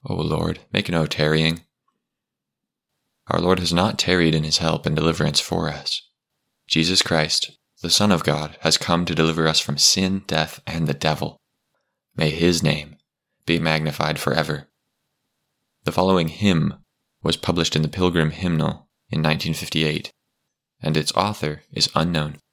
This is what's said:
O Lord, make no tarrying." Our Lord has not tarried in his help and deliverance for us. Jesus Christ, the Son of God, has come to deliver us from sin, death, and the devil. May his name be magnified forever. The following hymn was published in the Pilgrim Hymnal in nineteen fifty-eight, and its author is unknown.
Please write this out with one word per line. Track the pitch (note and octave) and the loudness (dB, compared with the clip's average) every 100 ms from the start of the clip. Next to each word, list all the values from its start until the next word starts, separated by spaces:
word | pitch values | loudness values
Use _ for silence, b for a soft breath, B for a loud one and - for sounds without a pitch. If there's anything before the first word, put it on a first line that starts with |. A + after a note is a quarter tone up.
O | - F2 | -6 -4
Lord, | D#2+ D#2+ E2 E2+ - | -2 -2 -2 -4 -4
make | F#2+ G2+ | -4 0
no | E2+ D#2 | 0 0
tarrying." | - D2+ D#2 D#2+ E2 _ _ _ _ _ _ _ _ _ _ _ _ _ _ _ _ - | 0 2 4 2 -2 _ _ _ _ _ _ _ _ _ _ _ _ _ _ _ _ -4
Our | E2+ | 0
Lord | F2 F#2 | 2 2
has | F2 | 2
not | E2+ G2+ - | 2 0 0
tarried | - F2+ E2 | 0 4 4
in | D#2 | 2
his | D2+ - | 0 0
help | D#2+ D#2+ | 0 0
and | - | -2
deliverance | D2+ D#2+ D#2+ D2+ C#2+ | 0 0 2 0 0
for | - F2 D#2+ | -2 -4 -4
us. | D2 - - _ _ _ _ _ _ _ | -6 -8 -10 _ _ _ _ _ _ _
Jesus | D#2 D#2+ F2+ | 0 2 2
Christ, | - E2 D#2 - - - _ _ | 2 0 0 -2 -4 -10 _ _
the | F2 | -2
Son | - G#2 | 2 4
of | F2 | 2
God, | D#2 D2 D2+ - | 2 -2 -4 -4
has | E2 D#2+ | 0 0
come | - E2+ E2+ | 0 0 0
to | |
deliver | D#2+ D#2+ D#2+ D#2+ | 2 2 2 0
us | D#2 | 0
from | - C#2+ | -2 0
sin, | - - F#2+ F#2+ - | 2 2 0 -2 -2
death, | D#2 D#2 - - | -2 -2 -6 -10
and | D#2+ D#2 | -4 -2
the | |
devil. | C#2+ D#2 D2+ D#2+ - _ _ _ _ _ _ _ - | 0 -2 -2 -4 -10 _ _ _ _ _ _ _ -2
May | D#2 | -2
his | D2+ E2+ E2+ | 2 2 4
name | D#2 D2 D2+ - _ _ _ _ - | 2 0 -6 -18 _ _ _ _ -2
be | E2+ | 0
magnified | D#2+ D#2 D#2 C#2+ D#2 D2+ | 2 0 -2 -2 -2 0
forever. | - C2 D2+ D2+ - _ _ _ _ _ _ _ _ _ _ _ | -2 -2 -2 -4 -10 _ _ _ _ _ _ _ _ _ _ _
The | - | -4
following | E2 F#2 F#2 D#2+ | 0 4 4 2
hymn | D#2 G2+ E2+ D#2 - _ _ _ _ | 0 2 2 0 -4 _ _ _ _
was | - E2 | -4 -2
published | - F2 E2 D#2+ | 0 0 0 0
in | |
the | D#2 | -2
Pilgrim | - F2+ E2+ D#2 | 0 0 2 0
Hymnal | D#2 F#2 E2 D2+ D#2+ _ _ _ | 0 -2 0 -2 -4 _ _ _
in | D#2+ | 0
nineteen | D#2 D#2 E2 | 2 2 -2
fifty-eight, | D#2 - D#2+ D#2 D2+ - _ _ _ _ _ _ _ | -4 -2 0 0 -2 -8 _ _ _ _ _ _ _
and | E2 D#2 | -2 0
its | D2 | 0
author | - G2 G#2+ D2+ D2+ _ | 0 -2 -2 -6 -8 _
is | - - | -4 -2
unknown. | - E2 E2 D2+ D2+ _ | 0 0 -2 -4 -8 _